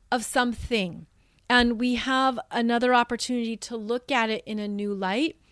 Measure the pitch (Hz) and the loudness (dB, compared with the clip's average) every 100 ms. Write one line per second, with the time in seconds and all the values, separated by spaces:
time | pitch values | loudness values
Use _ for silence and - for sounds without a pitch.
0 | _ 240 220 269 247 220 - 226 185 - | _ -2 0 0 0 -2 -2 -2 -2 -6
1 | 165 _ _ _ - 247 240 226 247 233 | -18 _ _ _ 2 4 4 2 0 0
2 | 269 262 262 240 - 233 233 240 247 247 | 0 2 2 0 -4 0 2 2 4 4
3 | 233 240 - 247 226 220 - 233 214 240 | 2 -2 -4 -2 -4 -6 -8 -8 -4 -4
4 | - 262 220 214 - 214 208 202 208 196 | 0 0 2 -2 -4 -6 -4 -4 -4 -2
5 | 190 214 320 - _ | -2 0 -2 -4 _